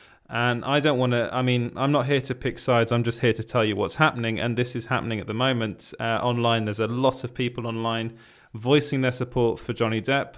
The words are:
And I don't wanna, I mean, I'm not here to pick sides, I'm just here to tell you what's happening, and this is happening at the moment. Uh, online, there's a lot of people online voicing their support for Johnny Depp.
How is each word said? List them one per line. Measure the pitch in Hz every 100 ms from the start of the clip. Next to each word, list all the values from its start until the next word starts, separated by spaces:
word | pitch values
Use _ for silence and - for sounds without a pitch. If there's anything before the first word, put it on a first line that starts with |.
| - _ -
And | 113 120 120
I | - 147
don't | 151 127
wanna, | 127 120 113
I | 127
mean, | 127 123 120 -
I'm | 139
not | 147 127
here | 143
to | 127 123
pick | 135 -
sides, | - 120 117
I'm | 120
just | 117 -
here | 123
to | 107
tell | - 123 107
you | 101
what's | 95 -
happening, | 156 120 113 110
and | 117 117
this | 123 120
is | -
happening | 127 117 107
at | 101
the |
moment. | 110 131 123 110 92 - -
Uh, | 113 110
online, | 123 120 117 117 107
there's | 104
a | 110
lot | 120 131 131
of | 120
people | - 120 123 117
online | 113 113 113 113 117 - - _
voicing | 110 120 147 151 135
their | 131
support | 127 123 127 117 -
for | -
Johnny | 113 113 110
Depp. | 127 139 -